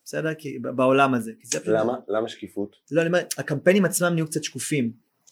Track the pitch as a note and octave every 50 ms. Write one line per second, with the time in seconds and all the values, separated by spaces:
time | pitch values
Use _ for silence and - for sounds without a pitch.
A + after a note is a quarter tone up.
0 | _ - - D3+ D3+ D#3+ D#3 D#3 - C#3 C3 B2 A#2 B2+ B2+ B2 B2+ C3 C3+ C#3
1 | C#3 C3+ C3 A#2+ G#2+ A2+ A2 - - - - - - - G#2+ A2 A2 A#2 B2+ B2
2 | - - G2+ A2 A2+ A#2 - - - F#2 - G2+ G2+ G2+ - _ _ _ C#3 D#3+
3 | E3 E3 F3 F3 - - - - C#3 - D3+ C#3 - F3+ F#3+ G#3 F#3+ E3 F#3+ -
4 | F3 F3 F3 D#3+ D#3+ D#3 - D3+ D3 - - C3 - - D#3 C#3+ A#2+ A#2 A2+ -
5 | _ _ _ _ _ _